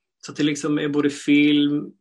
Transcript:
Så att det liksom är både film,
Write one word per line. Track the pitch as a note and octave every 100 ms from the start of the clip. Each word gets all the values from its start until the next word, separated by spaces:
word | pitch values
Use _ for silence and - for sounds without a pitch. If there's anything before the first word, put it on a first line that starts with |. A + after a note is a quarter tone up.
| _ _
Så | -
att | C#3+
det |
liksom | D3+ D3 D#3 D3+
är | D#3
både | D3 C#3+
film, | C#3+ - D3 D3 D3 D3 D3 - -